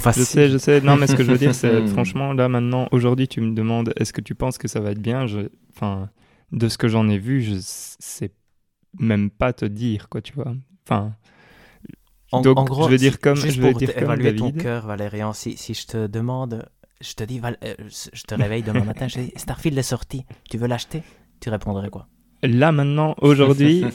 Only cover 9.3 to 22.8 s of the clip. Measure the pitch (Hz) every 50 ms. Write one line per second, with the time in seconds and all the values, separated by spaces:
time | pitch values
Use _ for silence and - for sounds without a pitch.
9.3 | - - 127 127 123 - 117 107 104 104 120 120 107 101 - - - 120 - -
10.3 | - 143 117 123 120 131 131 _ _ _ _ - 110 104 101 107 110 - _ _
11.3 | _ _ _ _ - - - - _ _ - - - _ _ _ _ _ _ -
12.3 | - 127 127 135 131 135 135 131 131 139 160 127 131 127 131 135 123 - - 143
13.3 | 143 147 143 151 139 127 127 131 127 117 131 123 - 127 143 - - - 123 113
14.3 | 107 107 113 131 143 160 - 123 117 117 110 107 104 98 104 104 101 104 107 107
15.3 | 107 - - 113 104 - - - 113 - - - - 113 110 104 104 113 113 120
16.3 | 127 131 131 120 117 113 - - _ _ _ _ _ _ 117 - - - 113 107
17.3 | 127 123 113 120 117 - - 117 104 - 107 104 - - - - - 120 - -
18.3 | 110 107 113 101 110 120 117 110 104 107 101 107 110 - 131 123 - 131 123 123
19.3 | - - - - 131 - - 165 143 135 123 - 131 117 - - - 135 131 -
20.3 | - _ _ - - 110 120 120 123 120 - - - 156 160 - - _ _ _
21.3 | _ - - 120 110 101 - 107 101 98 101 101 - 98 - _ _ _ _ _
22.3 | _ - - 120 117 120 139 165 160 143